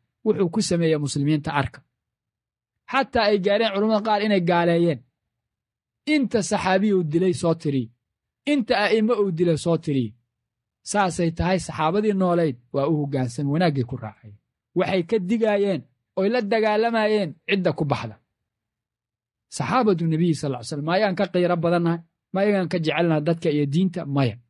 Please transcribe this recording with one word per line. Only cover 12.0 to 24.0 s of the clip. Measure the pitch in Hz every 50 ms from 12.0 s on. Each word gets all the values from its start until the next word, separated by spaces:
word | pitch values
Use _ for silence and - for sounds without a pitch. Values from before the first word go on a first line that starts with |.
| 214 220 202
noolayd | 190 190 175 175 175 170 156 131 123 _ _
waa | - 139 139 147
u | 165
hoggaansan, | 151 147 139 139 135 127 120 - - 147
wanaaggay | 139 143 160 185 170 147 135 120
ku | 117 -
raacay. | 113 110 107 - - - 110 104 - _ _ _ _ _ _ _
Waxay | 170 185 - 190 190 170
ka | 170 233 220
digaayeen | 180 175 226 226 226 214 208 202 202 202 190 147 120 - _ _ _ _ _
oy | - 190 202
la | 233 254
dagaalamayeen | 226 196 226 226 214 220 214 214 226 233 233 226 214 208 214 214 202 160 - - _
cidda | - 196 196 180 170 147
ku | - 170
baxda. | 143 139 123 - 113 107 - _ _ _ _ _ _ _ _ _ _ _ _ _ _ _ _ _ _ _ _ _ _ _ _ _ _ -
Saxaabatu | - 135 110 - 262 247 214 196 160 170
Nabiy | 160 160 156 170 175 156
sallallahu | 123 - 139 135 123
alayhi | 117 -
wasallam, | 160 147 143
ma | 156 170
ayaan | 190 214 202 185
ka | 165 202
qiiro | 185 - 185 175 175 175
badannahay? | 170 160 170 175 175 170 170 170 170 165 _ _ _ _ _ -
Ma | 185
ayaan | 196 208 202 196 185 156
ka | 175 180
jecelnahay | 160 156 143 156 170 170 160 151 147
dadka | 160 165 165 - 170
iyo | 147 147 147
diinta? | 139 135 165 190 185 170 180